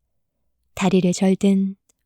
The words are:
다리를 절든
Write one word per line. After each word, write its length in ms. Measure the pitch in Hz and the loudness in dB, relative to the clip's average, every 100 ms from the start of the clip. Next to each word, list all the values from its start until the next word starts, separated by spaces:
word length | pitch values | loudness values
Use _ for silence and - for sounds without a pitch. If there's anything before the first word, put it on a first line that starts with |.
| _ _ _ _ _ _ _ | _ _ _ _ _ _ _
다리를 380 | - 190 185 180 | -4 0 2 0
절든 640 | 175 190 190 196 196 196 196 _ _ | 0 0 0 0 0 -2 -6 _ _